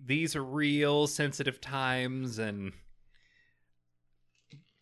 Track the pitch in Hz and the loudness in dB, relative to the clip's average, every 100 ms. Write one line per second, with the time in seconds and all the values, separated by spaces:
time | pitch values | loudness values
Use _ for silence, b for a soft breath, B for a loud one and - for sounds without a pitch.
0 | 127 143 160 151 131 147 147 147 147 147 | -2 0 0 -2 -4 0 2 4 4 4
1 | 147 - 147 - 135 - 131 135 131 127 | 4 2 -2 0 -4 -4 -6 -2 0 0
2 | 127 131 127 110 110 101 95 - - - | -2 -4 -4 -4 -4 -4 -6 -10 -18 -20
3 | - _ _ _ _ _ _ _ _ _ | -20 _ _ _ _ _ _ _ _ _
4 | _ _ _ _ _ 143 _ _ | _ _ _ _ _ -20 _ _